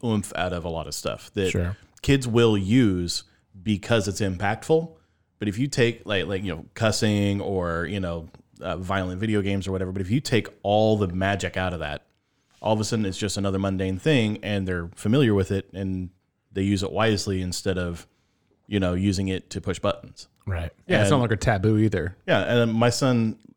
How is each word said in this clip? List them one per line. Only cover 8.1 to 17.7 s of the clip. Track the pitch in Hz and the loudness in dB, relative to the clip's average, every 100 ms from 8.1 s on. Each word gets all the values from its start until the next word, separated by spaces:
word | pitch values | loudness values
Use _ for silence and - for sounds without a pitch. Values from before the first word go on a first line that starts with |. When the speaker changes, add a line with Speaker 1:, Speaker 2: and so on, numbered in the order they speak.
| 85 80 - _ - | -6 -10 -18 _ -12
Speaker 1:
uh, | 90 87 | -8 -6
violent | 92 98 90 90 | -4 -2 -2 -4
video | 110 104 | -2 0
games | 101 98 92 | 0 -2 -4
or | |
whatever, | 92 92 | -4 -4
but | 95 | -4
if | 92 | -2
you | 131 | -2
take | - 113 - - | 0 -2 -2 -4
all | 101 107 110 107 | 0 4 4 2
the | 95 | 0
magic | 90 95 101 90 92 | -2 -2 -2 -4 -4
out | 92 | -4
of | 87 | -4
that, | 76 73 _ _ _ _ _ _ | -8 -10 _ _ _ _ _ _
all | - | 0
of | 110 | 0
a | |
sudden | 107 113 | 0 0
it's | 98 92 | -2 -2
just | 104 101 | -4 -2
another | 98 95 | -2 0
mundane | 98 95 95 95 | 0 0 -2 -2
thing, | 156 139 110 107 | 2 2 2 -2
and | 104 101 92 | -4 -2 -2
they're | 90 85 | -4 -6
familiar | - 107 131 120 | -4 0 4 4
with | 101 92 | 4 2
it | 98 - | -2 -4
and | 92 95 92 90 _ _ _ _ | -8 -6 -6 -8 _ _ _ _
they | 98 | -2
use | 95 98 | 0 0
it | 98 | 0
wisely | 95 113 104 107 95 | 0 2 2 0 -2
instead | 90 - 101 | -4 -4 -2